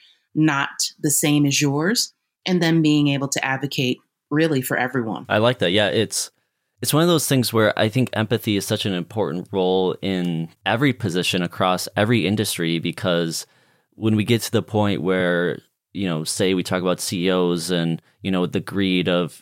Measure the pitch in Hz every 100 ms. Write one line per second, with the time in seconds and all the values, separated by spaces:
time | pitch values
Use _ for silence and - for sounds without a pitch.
0 | _ _ _ - 156 139 139 - - -
1 | 151 - 151 147 143 139 147 139 165 240
2 | - _ _ _ - 185 165 165 156 151
3 | 147 139 139 - 135 131 143 - 127 123
4 | _ _ _ 147 165 139 127 - 127 135
5 | 110 80 - 104 113 127 90 98 101 107
6 | 104 - - _ _ _ _ _ - 143
7 | 170 165 - 135 117 113 107 - 110 127
8 | 123 - 107 113 - 101 - 107 107 90
9 | 85 110 90 85 - 98 92 92 92 -
10 | 98 92 87 82 82 - 95 113 143 123
11 | 107 87 87 92 87 - 92 90 - -
12 | 107 120 85 110 107 - 85 82 85 80
13 | 95 85 82 80 - _ _ _ _ -
14 | 110 107 101 117 - 110 90 107 104 92
15 | 82 92 90 87 87 - - _ _ -
16 | 95 80 80 - 95 95 85 92 90 87
17 | - 98 90 92 90 87 82 90 82 82
18 | - _ 98 92 90 98 - 95 98 92
19 | 87 87 85 -